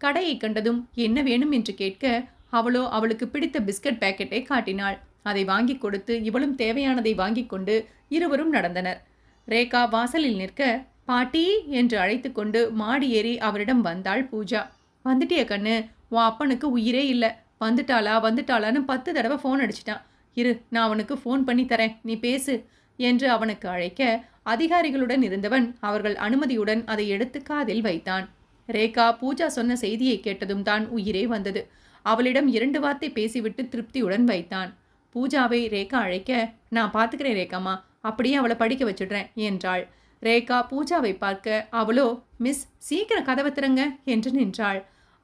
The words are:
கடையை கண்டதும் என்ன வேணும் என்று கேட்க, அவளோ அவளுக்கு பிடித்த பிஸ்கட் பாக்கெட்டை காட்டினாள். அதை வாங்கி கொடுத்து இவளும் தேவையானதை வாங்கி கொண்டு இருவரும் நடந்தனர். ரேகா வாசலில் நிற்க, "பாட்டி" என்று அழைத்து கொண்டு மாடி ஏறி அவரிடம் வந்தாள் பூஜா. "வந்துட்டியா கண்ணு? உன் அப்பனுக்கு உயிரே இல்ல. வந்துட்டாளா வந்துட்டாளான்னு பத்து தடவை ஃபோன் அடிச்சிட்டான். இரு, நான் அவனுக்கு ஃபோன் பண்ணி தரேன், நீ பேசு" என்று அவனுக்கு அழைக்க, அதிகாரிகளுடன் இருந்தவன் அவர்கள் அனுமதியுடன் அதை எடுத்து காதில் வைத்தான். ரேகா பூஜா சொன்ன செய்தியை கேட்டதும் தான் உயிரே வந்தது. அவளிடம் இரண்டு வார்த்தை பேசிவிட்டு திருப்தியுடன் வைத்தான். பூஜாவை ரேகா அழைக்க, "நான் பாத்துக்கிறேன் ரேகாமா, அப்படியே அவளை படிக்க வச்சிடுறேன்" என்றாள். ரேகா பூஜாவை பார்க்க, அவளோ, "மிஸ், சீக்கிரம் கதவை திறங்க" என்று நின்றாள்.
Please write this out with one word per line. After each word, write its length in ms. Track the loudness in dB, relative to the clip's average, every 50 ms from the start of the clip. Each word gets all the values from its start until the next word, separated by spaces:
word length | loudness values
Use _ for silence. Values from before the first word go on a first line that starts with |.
கடையை 340 | -2 0 0 0 0 -2 -2
கண்டதும் 460 | -2 -4 -4 -2 0 0 0 0 -2 -4 -6 -4
என்ன 220 | -2 0 2 2 2
வேணும் 300 | 2 2 2 4 4 2
என்று 200 | 2 0 0 -2 -4
கேட்க, 300 | -4 -4 -6 -4 -2 0 0 0 0 -2 -6 -14 -20 -8 _
அவளோ 300 | 0 0 2 2 2 2 0 0
அவளுக்கு 380 | 0 0 0 0 0 -2 -4
பிடித்த 320 | -4 -2 -2 -2 -2 -2 -2
பிஸ்கட் 400 | -2 -2 -2 -2 -2 -2 -2 0
பாக்கெட்டை 400 | 0 0 0 -2 -4 -4 -4 -4
காட்டினாள். 560 | -2 0 0 0 0 -2 -4 -2 -2 -4 -4 -6 -10 -20 _ _
அதை 200 | -6 -2 -2 0 0
வாங்கி 300 | 2 2 2 2 2 0
கொடுத்து 380 | -2 -2 -4 -4 -4 -2 -2 -2 -2
இவளும் 340 | -2 -2 0 0 0 0 0
தேவையானதை 560 | 0 0 0 0 0 0 0 0 2 2 0 0
வாங்கி 300 | 0 0 0 0 -2 -4
கொண்டு 300 | -4 -6 -4 0 0 0 0 0 -4 _ _ _ -4
இருவரும் 440 | -2 0 0 2 2 2 2 2
நடந்தனர். 480 | 2 2 0 0 -2 -4 -4 -4 -6 -8 -12 _ _ _ _ _ _ _ _ 0
ரேகா 340 | 0 0 2 2 2 2 2 2
வாசலில் 500 | 2 0 0 0 0 0 0 0 0 -2
நிற்க, 240 | -4 -6 -4 0 0 0 0 -2 -4 -12 _ _ _
"பாட்டி" 400 | -2 0 0 0 0 0 2 2 2 2 0 0 0
என்று 240 | 2 2 2 2 2 2
அழைத்து 320 | 2 2 0 -2 -4 -6
கொண்டு 300 | -6 -4 -2 0 2 2 2 0 0
மாடி 340 | -2 -2 0 0 0 2 2
ஏறி 220 | 2 2 2 0 -2 -2
அவரிடம் 440 | -2 -2 -2 -2 0 2 2 2
வந்தாள் 420 | 2 2 -2 -4 -2 -2 0 -2 -2
பூஜா. 380 | -2 -4 -6 -4 -2 -2 -2 -2 -6 -12 _ _ _ _ _ -2
"வந்துட்டியா 400 | 0 2 2 2 2 2 0 0
கண்ணு? 320 | 0 -2 -2 0 0 0 0 -2 -6 -12 _ _ -2
உன் 160 | 2 2 2
அப்பனுக்கு 420 | 2 2 0 0 0 0 0 0 0
உயிரே 340 | 0 0 2 2 2 2 2
இல்ல. 200 | 2 2 2 2 0 0 -4 _ _ _ -4
வந்துட்டாளா 540 | 0 2 2 2 2 2 2 2 2 2 2 2
வந்துட்டாளான்னு 600 | 2 2 2 0 0 0 0 0 2 2 0 0 0
பத்து 260 | 0 -2 -4 -2 -2
தடவை 240 | -2 0 0 0 -2
ஃபோன் 260 | -2 0 0 0 2
அடிச்சிட்டான். 400 | 0 0 -2 -6 -8 -10 -10 -10 -12 _ _ _ _ _ _
இரு, 160 | 0 0 0 0 -2 -4 _
நான் 180 | 0 0 2
அவனுக்கு 280 | 2 0 0 -2 -4 -6
ஃபோன் 280 | -6 -2 -2 0 0
பண்ணி 220 | 2 2 2 2 2
தரேன், 300 | 2 2 0 0 0 -2 -6
நீ 120 | -6 -6 -4 -2
பேசு" 360 | 0 0 0 0 0 -2 -2 -4 -4 -10 _ _ _ _ _ -2
என்று 280 | 2 2 2 4 4 2
அவனுக்கு 380 | 2 2 0 -2 -4 -4 -6 -6
அழைக்க, 340 | -4 -4 -4 -4 -2 0 0 0 0 0 -4 -10 _ _ -4
அதிகாரிகளுடன் 760 | -2 0 2 2 4 4 4 2 2 0 0 0 2 2 2
இருந்தவன் 440 | 2 2 0 -2 -2 0 2 2 2 0 -2 -4
அவர்கள் 360 | -4 -2 -2 0 0 -2 -2
அனுமதியுடன் 640 | -2 0 0 2 2 2 2 0 0 0 0 0 0 -2
அதை 180 | -2 -2 -2 -2 0
எடுத்து 300 | -2 -2 -2 -4 -6 -8
காதில் 400 | -8 -6 -4 -2 -2 -2 -2 0
வைத்தான். 440 | 0 0 -2 -4 -4 -4 -4 -4 -4 -8 -14 _ _ _ _ _ _ -4
ரேகா 380 | -2 0 0 2 4 4 4 4 4
பூஜா 320 | 2 -2 -4 -2 0 -2
சொன்ன 300 | -2 0 0 0 0 0
செய்தியை 420 | -2 -2 -2 -2 0 2 2 2 0
கேட்டதும் 440 | -2 -4 -6 -4 -4 -4 -4 -2
தான் 220 | 0 0 0 0 0 -2
உயிரே 360 | -4 -4 -2 -2 0 0 0
வந்தது. 360 | 0 -2 -2 -4 -4 -4 -6 -8 -10 _ _ _ _ -18 _ -2
அவளிடம் 420 | 0 2 2 2 2 2 4 4 4
இரண்டு 300 | 2 2 2 0 0 0
வார்த்தை 280 | 0 0 -2 -2 -4 -4
பேசிவிட்டு 520 | -2 -2 -2 -2 -2 -2 -4 -4 -4 -6 -8
திருப்தியுடன் 600 | -6 -6 -8 -8 -6 -4 -2 0 0 2 4 4
வைத்தான். 460 | 4 4 2 -2 -4 -6 -6 -6 -8 -10 _ _ _ _ _ _ _ -6
பூஜாவை 460 | -4 -2 0 2 2 2 2 2 0 0 0
ரேகா 300 | -2 -4 -2 -2 -2 -2
அழைக்க, 340 | 0 0 -2 -4 -2 -2 -2 -2 -2 -4 -6 _ _ -4
"நான் 220 | -2 0 0 0
பாத்துக்கிறேன் 440 | 2 0 0 0 -2 -2 -2 -2 -2
ரேகாமா, 380 | -2 -2 -4 -6 -6 -4 -4 -6 -6 -8 _ _ _
அப்படியே 340 | -8 -6 -2 0 0 2 2
அவளை 200 | 2 2 2 2
படிக்க 260 | 2 0 0 0 0 -2
வச்சிடுறேன்" 440 | -2 -2 -4 -6 -4 -4 -6 -6 -8 -6 -6
என்றாள். 420 | -4 -2 -2 -2 -2 -2 -2 -4 -4 -8 -14 _ _ _ _ _
ரேகா 360 | 0 2 2 2 2 2 0 0 0
பூஜாவை 480 | 0 -2 -4 -2 0 0 0 0 0 -2
பார்க்க, 520 | -2 -2 -4 -4 -4 -2 -2 -2 -2 -2 -2
அவளோ, 360 | -2 0 0 2 4 4 4 2 0 -4 -8 _ -8 -4
"மிஸ், 260 | -2 -2 -2 -4 -6 -12 _ _
சீக்கிரம் 480 | -8 -4 -2 -2 0 0 0 0 0
கதவை 260 | 0 0 0 0 0
திறங்க" 300 | -2 0 0 2 2 2 2 0 -4 -6 _
என்று 260 | -2 0 0 0 0
நின்றாள். 500 | 0 0 0 0 -2 -2 -2 -2 -2 -4 -6 -12 _ _ _ _ _ _